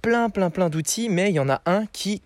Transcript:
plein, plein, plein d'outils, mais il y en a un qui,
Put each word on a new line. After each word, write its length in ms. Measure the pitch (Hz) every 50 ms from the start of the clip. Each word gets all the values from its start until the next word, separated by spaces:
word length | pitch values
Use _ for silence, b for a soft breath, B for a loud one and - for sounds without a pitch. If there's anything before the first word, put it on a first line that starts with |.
| -
plein, 280 | 226 233 233 233 226
plein, 200 | - 208 190 175
plein 180 | - 190 185 170
d'outils, 400 | 151 160 156 - - 214 233 233
mais 220 | 190 170 190 208
il 40 | 185
y 60 | 151
en 80 | 135 135
a 140 | 135 135 -
un 220 | 170 180 208 220 202 -
qui, 300 | - - 190 214 185 -